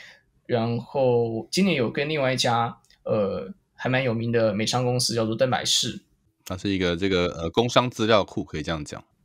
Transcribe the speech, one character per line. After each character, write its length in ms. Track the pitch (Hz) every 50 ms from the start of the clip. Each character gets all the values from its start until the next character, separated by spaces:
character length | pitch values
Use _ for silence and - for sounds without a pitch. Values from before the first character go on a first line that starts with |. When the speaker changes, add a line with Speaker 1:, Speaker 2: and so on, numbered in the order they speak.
| - - - - _ _ _ _ _
Speaker 1:
然 340 | - 120 117 113 117 117 120
后 640 | 120 - - 143 135 127 120 120 117 117 113 110 107 -
今 140 | - - 190
年 100 | 196 170
有 160 | 143 120 107
跟 160 | - - 143 147
另 140 | 156 151
外 100 | 135 127
一 60 | 131 123
家， 400 | - 127 117 117 117 117 - - _ _ _ _ -
呃， 500 | - 120 110 101 98 95 - - - - _ _ _ _
还 140 | - - 123
蛮 120 | 127 127
有 120 | 135 127 117
名 180 | 117 117 117
的 220 | 117 117 113 110 101
美 120 | 101 110
商 200 | 101 - 123 127
公 120 | 123 123 123
司 160 | 123 - 117
叫 120 | 117 113
做 100 | 107 113
登 140 | 113 135 127
百 160 | 120 78 67
世。 380 | - - - - 123 - - - _ _ _ _ _ _ _ -
Speaker 2:
它 100 | - 95
是 140 | 92 - 104
一 80 | 98 92
个 180 | 92 87 87
这 140 | 85 95 98
个， 180 | 95 90 87 87 -
呃， 160 | 78 82 82
工 180 | 82 - 117 123
商 220 | - 135 123 127
资 180 | 120 - 113 107
料 160 | 113 104 92
库， 220 | - - - 90
可 120 | - - 80
以 60 | 76
这 80 | 85
样 140 | 82 78 73
讲。 180 | - - - - _ _ _ -